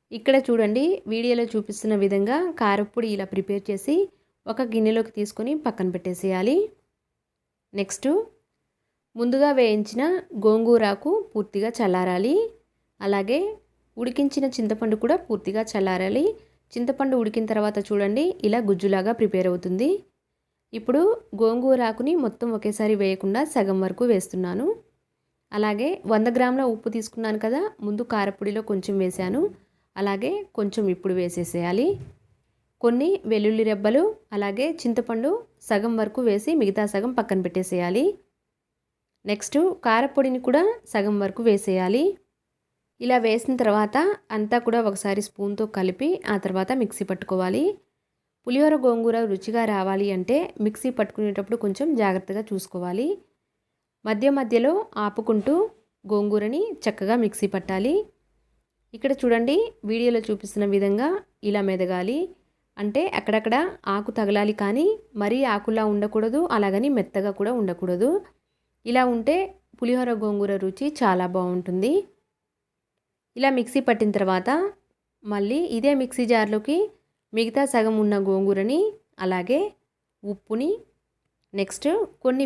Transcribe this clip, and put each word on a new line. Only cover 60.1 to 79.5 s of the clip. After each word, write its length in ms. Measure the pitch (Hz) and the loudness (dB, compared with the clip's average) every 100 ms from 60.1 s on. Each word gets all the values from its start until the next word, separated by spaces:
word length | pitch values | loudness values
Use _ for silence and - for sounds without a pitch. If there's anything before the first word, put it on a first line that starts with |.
| 233 214 | 2 -2
చూపిస్తున్న 380 | 208 202 - 202 196 | -6 -4 -2 0 2
విధంగా 340 | 196 202 277 381 - _ 208 | 2 2 0 -2 -8 _ -2
ఇలా 140 | 208 196 | 0 0
మెదగాలి. 500 | 185 180 180 185 277 370 - _ _ _ - | 0 -2 -2 -2 -4 -6 -10 _ _ _ -8
అంటే 280 | 208 233 370 - | -2 0 0 -2
అక్కడక్కడ 380 | - 214 220 233 349 - - 202 | 0 0 2 0 0 -4 -4 -4
ఆకు 140 | 208 226 | -2 -2
తగలాలి, 380 | 202 208 208 214 | 0 2 0 0
కానీ 240 | 202 226 349 440 - 214 | -2 2 2 0 -6 -6
మరీ 160 | 202 247 262 | -2 0 0
ఆకులా 320 | 208 208 220 214 | 0 0 0 0
ఉండకూడదు, 500 | 208 208 220 220 262 339 233 | 0 0 0 0 0 0 2
అలాగని 320 | 202 190 269 262 | 2 2 2 0
మెత్తగా 340 | 185 196 202 196 | 0 -2 -4 -2
కూడా 140 | 202 247 | -2 0
ఉండకూడదు. 500 | 196 175 185 180 233 381 392 _ _ _ _ _ - | -2 -2 -4 0 0 0 -4 _ _ _ _ _ -2
ఇలా 160 | 247 254 | 2 2
ఉంటే 240 | 240 220 330 381 - _ - | 2 0 0 0 -8 _ -6
పులిహోర 320 | 240 247 247 226 | -2 0 0 -2
గోంగూర 280 | 214 208 202 196 | -2 -2 -2 -2
రుచి 240 | 190 190 285 294 | -2 -4 -6 0
చాలా 240 | 226 185 180 185 | 2 2 0 -2
బాగుంటుంది. 580 | 180 180 180 180 208 339 392 _ _ _ _ _ _ _ _ _ _ _ _ - | -2 -2 -2 -2 2 0 -2 _ _ _ _ _ _ _ _ _ _ _ _ 0
ఇలా 140 | 269 262 | 2 2
మిక్సీ 220 | 240 277 262 | 0 0 2
పట్టిన 220 | 226 214 202 | 2 2 2
తర్వాత 320 | 190 185 185 285 392 - _ _ _ _ | 2 0 2 0 0 -6 _ _ _ _
మళ్ళీ 340 | 208 208 202 269 349 226 | -8 -4 -2 -2 -2 0
ఇదే 160 | 269 285 | 2 2
మిక్సీ 240 | 254 - 233 | -2 -2 2
జార్లోకి 440 | 233 214 214 214 320 415 - _ _ _ | 2 2 0 0 0 -2 -4 _ _ _
మిగతా 300 | 214 226 233 277 | -2 -2 0 0
సగం 220 | 247 220 220 | 2 2 2
ఉన్న 120 | 208 202 196 | 2 2 2
గోంగూరని, 540 | 190 196 196 202 285 427 415 _ _ | 0 2 0 0 0 0 -4 _ _
అలాగే 360 | 185 185 180 | -4 -2 0